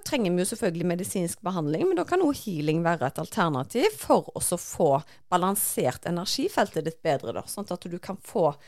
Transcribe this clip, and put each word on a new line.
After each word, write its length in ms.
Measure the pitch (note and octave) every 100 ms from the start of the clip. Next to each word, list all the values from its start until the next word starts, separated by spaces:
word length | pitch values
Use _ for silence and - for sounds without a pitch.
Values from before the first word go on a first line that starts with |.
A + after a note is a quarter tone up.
trenger 280 | - C#4+ G3
vi 60 | F3
jo 120 | F#3 A#3
selvfølgelig 300 | G3+ E3 F3+
medisinsk 560 | F3+ F#3 G3+ E3+ -
behandling, 460 | F3 F#3 D3 D#3+ F4+
men 80 | F4+
da 60 |
kan 160 | E4+ F4+
også 220 | E4 C#4 -
healing 360 | E3 D3+ D#3+
være 240 | E3+ E3+ B2+
et 120 | -
alternativ 720 | D#3 - F3 C#3 - A#3 F#4+
for 400 | G#4+ - B3+ - -
å 60 |
så 160 | - F3
få 440 | - - E3 C#3 - - -
balansert 720 | F3+ F3+ G3+ - - C#3+ - F3
energifeltet 800 | F3 F3 - E4+ - G#3+ - D#3
ditt 160 | D#3+
bedre 280 | E3 C#3 -
da, 80 | -
sånn 260 | - - G3+
at 100 | F3
du 180 | F#3 F3
kan 180 | - F#3+
få 380 | - A3 D#3+ -